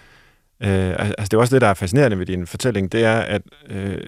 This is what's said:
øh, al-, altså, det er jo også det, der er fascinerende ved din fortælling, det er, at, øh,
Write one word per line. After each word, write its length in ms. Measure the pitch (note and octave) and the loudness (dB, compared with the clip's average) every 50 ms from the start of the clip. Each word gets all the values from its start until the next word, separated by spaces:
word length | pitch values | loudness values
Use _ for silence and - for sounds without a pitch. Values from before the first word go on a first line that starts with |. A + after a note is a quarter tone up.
| _ _ _ _ _ _ _ _ _ _ _ - | _ _ _ _ _ _ _ _ _ _ _ -4
øh, 100 | A2+ G2+ | -2 0
al-, 300 | G2 F#2+ F#2+ F#2 F2 - | 0 2 0 -2 -2 -2
altså, 240 | G#2 G#2 - - G#2 | -4 -4 -4 -6 -2
det 100 | G2+ G#2+ | 0 2
er 40 | |
jo 40 | A2 | 2
også 140 | A#2+ A#2 C3 | 4 4 4
det, 60 | C3 | 4
der 60 | A#2+ | 4
er 60 | G#2 F#2+ | 4 4
fascinerende 460 | - G#2 F2 G#2+ C#3+ C#3+ A#2+ G#2 F#2 | 2 -2 0 2 2 2 2 2 -2
ved 60 | F2+ | -4
din 220 | F2+ F#2 F2+ F2 | -4 -4 -6 -6
fortælling, 440 | - - G#2+ - B2+ A2 G2+ F#2+ F2 | -8 -8 -4 -4 -2 -2 -2 -2 -2
det 120 | - A2+ A2+ | 0 2 2
er, 160 | A2 A2 A2+ | 2 2 2
at, 220 | F2+ - G#2 G2+ - _ - _ - G2+ | 0 -2 -4 -6 -6 _ -18 _ -16 -12
øh, 280 | G#2 G2 G2 G2 F#2 - - | -10 -8 -6 -6 -6 -8 -10